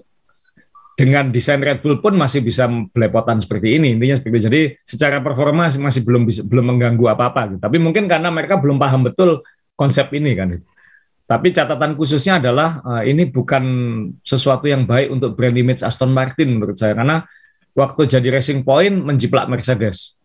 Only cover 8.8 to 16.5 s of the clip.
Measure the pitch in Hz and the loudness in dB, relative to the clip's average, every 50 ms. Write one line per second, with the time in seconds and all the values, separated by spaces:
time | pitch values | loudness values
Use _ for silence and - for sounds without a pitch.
8.8 | 143 135 131 131 123 120 - - 185 175 160 139 - _ _ _ _ _ _ - | 2 2 2 2 2 0 2 2 2 4 2 0 -4 _ _ _ _ _ _ -2
9.8 | 139 139 - 143 135 - 143 147 151 143 113 92 95 90 90 87 - _ _ _ | 0 2 2 2 0 0 -2 -2 0 0 0 0 -2 -4 -4 -6 -10 _ _ _
10.8 | - - _ _ _ _ _ _ _ - 117 - - 180 - 170 147 131 151 127 | -20 -20 _ _ _ _ _ _ _ -2 0 2 2 2 2 2 0 0 -2 -2
11.8 | 151 151 151 139 160 135 151 143 - 190 190 170 127 127 120 139 156 165 165 135 | -2 -2 -2 -2 -2 -2 0 0 0 2 0 2 2 0 2 2 0 0 -2 -6
12.8 | - 123 120 117 107 127 139 160 175 135 127 131 120 - 143 131 127 131 127 123 | -8 -6 -4 -2 0 0 2 2 0 0 0 -4 -2 0 0 0 0 0 -2 -2
13.8 | 123 120 117 113 107 92 - - - - 135 127 - 139 131 127 - 147 143 131 | -2 -4 -4 -6 -8 -10 -12 -12 -6 -4 -2 0 0 0 0 0 0 0 0 0
14.8 | 123 - 120 131 139 110 131 127 131 120 107 - 117 123 120 127 123 127 127 - | 0 2 2 0 0 0 -2 -4 -4 -4 -2 0 0 0 2 2 2 0 0 -2
15.8 | - 113 120 - 135 131 131 131 131 131 - - 156 135 | -2 -4 -2 -2 0 0 0 0 0 -2 -2 -2 0 0